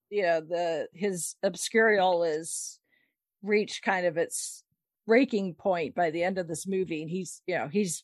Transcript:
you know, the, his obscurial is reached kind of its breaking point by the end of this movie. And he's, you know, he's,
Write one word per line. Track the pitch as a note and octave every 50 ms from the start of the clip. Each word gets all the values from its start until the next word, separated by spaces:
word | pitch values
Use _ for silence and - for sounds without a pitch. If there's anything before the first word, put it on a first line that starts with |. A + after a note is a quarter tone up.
| _ -
you | G#3 G3+
know, | F#3 E3+ E3 D#3+
the, | D#3+ D#3+ F3 E3+ F3 E3 E3 D3 A2+ - -
his | E3 G#3 G3+ F#3 E3+ - - - -
obscurial | - G3 F3+ - - - - A3 A3+ A3 G#3+ G3 F#3 F#3 F3 E3+ E3+
is | D#3+ D3+ D#3+ E3+ - - - - - - _ _ _ _ _ _ _ _ _ _ _ _ _
reached | G3 G3+ G#3 G#3+ G3+ - - -
kind | - A3+ G3 F#3 F3+
of | F3 D3
its | E3+ E3 - - - - - - - _ _ _ _ _ _ _ _ -
breaking | G#3 A3+ C4 C#4 - A3+ G3 G3 F3+ D#3
point | _ - G3+ F3+ E3+ D3+ - -
by | F3 F3 D#3+
the | D3+ E3+
end | F3 F#3 F#3+ F#3+
of | F3 D#3+
this | E3 - -
movie. | F#3+ F#3+ F#3+ F#3 E3 E3 D3+
And | D#3+ D#3
he's, | F3 F#3+ F3 - - - -
you | F#3 F3
know, | C3+ A2+ D3
he's, | D3+ G#3 G#3 F3 - -